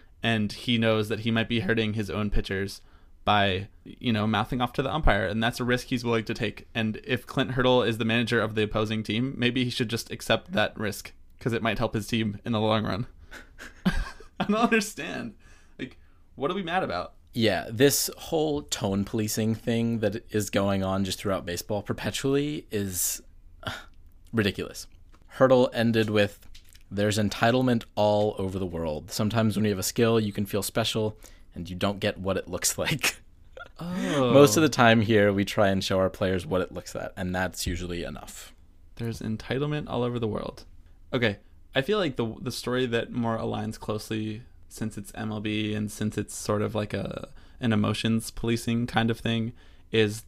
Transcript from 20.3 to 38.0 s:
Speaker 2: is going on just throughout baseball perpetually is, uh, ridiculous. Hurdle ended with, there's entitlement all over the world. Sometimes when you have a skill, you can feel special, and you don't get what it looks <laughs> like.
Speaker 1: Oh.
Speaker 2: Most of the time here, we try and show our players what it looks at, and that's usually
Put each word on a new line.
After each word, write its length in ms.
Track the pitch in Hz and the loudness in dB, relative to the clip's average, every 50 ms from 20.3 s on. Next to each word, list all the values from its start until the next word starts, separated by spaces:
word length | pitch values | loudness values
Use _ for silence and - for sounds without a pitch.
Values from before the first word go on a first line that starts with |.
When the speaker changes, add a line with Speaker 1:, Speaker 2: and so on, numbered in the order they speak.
Speaker 2:
is 180 | - 107 101 - | -2 -2 -2 0
going 340 | - 101 98 101 98 98 95 | 0 0 2 2 2 2 0
on 200 | 95 95 98 98 | 0 0 0 0
just 160 | 92 92 - | -2 -2 -4
throughout 260 | - 104 95 - - | -2 -2 -2 -2 -2
baseball 360 | 87 87 87 - - 107 101 | -4 -6 -6 -4 -4 -4 -4
perpetually 840 | 98 - - - - 107 - - - 135 139 143 143 147 147 156 - - | -2 -4 -6 -4 -4 -4 -4 -2 0 0 2 2 0 -2 -4 -8 -8 -6
is, 520 | - 104 101 98 90 87 - - - - - - - - - - - - - | -4 -4 -2 -2 -2 -2 -2 -2 -4 -6 -10 -18 -20 -20 -20 -20 -20 -12 -10
uh, 80 | - - - - - - - - - - - - - | -10 -10 -10 -14 -18 -20 -20 -20 -20 -20 -20 -16 -6
ridiculous. 540 | - 113 101 98 87 - - - - - - - - - - - - - - - | -2 0 0 0 -2 -4 -8 -8 -10 -14 -16 -16 -18 -20 -20 -20 -20 -20 -20 -10
Hurdle 420 | - - 135 127 131 123 123 131 - | 2 4 6 8 8 6 6 4 2
ended 360 | 117 113 117 113 113 110 107 | 2 2 4 4 4 2 4
with, 360 | 107 107 101 101 - - - - - - - - - - - - | 4 4 4 4 2 -8 -18 -18 -18 -18 -20 -20 -20 -20 -18 -10
there's 260 | 95 98 101 107 98 110 | -2 0 2 2 2 2
entitlement 680 | 107 98 - - - 117 120 127 127 127 120 113 - - - | 0 0 2 2 2 4 4 4 4 2 2 0 -2 -4 -2
all 400 | - 104 104 104 104 104 107 - - | 2 4 4 4 4 2 2 0 -2
over 220 | 98 95 92 95 | -4 -4 -2 -4
the 60 | 95 87 | -4 -4
world. 440 | 85 82 82 80 76 76 80 92 | -4 -4 -4 -2 -4 -4 -8 -8
Sometimes 440 | - - 110 104 113 117 110 110 98 | -4 -2 -2 0 2 2 2 2 2
when 100 | 98 107 | 2 0
you 60 | 107 | 0
have 80 | 101 92 | 0 0
a 40 | 92 | -2
skill, 360 | - - - 117 113 113 113 | -4 2 2 4 4 4 4
you 120 | 107 104 | 2 0
can 140 | 98 - 104 | -2 -4 -4
feel 160 | - - 101 95 | -2 -2 -2 -2
special, 540 | - - 117 113 - - 113 107 107 107 - - - - - - - - | -2 -2 -2 -2 0 0 -2 -2 -2 -4 -8 -18 -20 -20 -20 -20 -16 -12
and 140 | 87 85 92 | -10 -10 -8
you 60 | 92 | -6
don't 240 | 90 101 98 101 95 | -2 -2 -2 -2 0
get 180 | 104 101 - - | -2 -2 -2 -2
what 180 | 92 95 92 92 | -2 -2 -2 -2
it 100 | - - | -2 -4
looks 300 | 90 85 - - - - | -6 -2 -2 -2 -2 -2
<laughs> 80 | 90 | -2
like. 320 | 85 82 - - - - - - - - - - - - - - - - - | -2 -2 -2 -2 -4 -4 -6 -18 -20 -20 -20 -20 -20 -18 -18 -18 -18 -14 -12
Speaker 1:
Oh. 520 | 165 175 180 196 247 - 151 143 131 123 120 | -10 -8 -4 -4 -2 0 2 2 4 6 8
Speaker 2:
Most 220 | 135 143 139 - 170 | 10 8 8 8 6
of 60 | 160 | 4
the 60 | 147 | 4
time 320 | - - 120 117 113 117 | 4 6 8 8 8 8
here, 320 | 107 101 113 104 101 104 101 | 6 4 6 6 6 6 4
we 120 | 98 101 | 2 0
try 240 | - - 110 104 98 | 0 2 2 4 4
and 140 | 98 95 92 | 4 2 0
show 140 | - 98 95 | 0 2 2
our 100 | 95 92 | 2 2
players 360 | - - 104 92 95 90 80 | 0 0 0 0 0 0 -2
what 160 | 78 92 92 | 0 0 0
it 100 | 87 - | 0 -2
looks 240 | - 85 - - - | -6 -12 -12 -10 -10
at, 160 | - - - - - | -8 -8 -8 -8 -6
and 160 | 95 92 90 | -6 -4 -2
that's 320 | 92 92 90 - - - | -2 -2 -2 -4 -4 -4
usually 380 | 92 87 85 90 87 87 87 | -4 -4 -4 -6 -6 -6 -6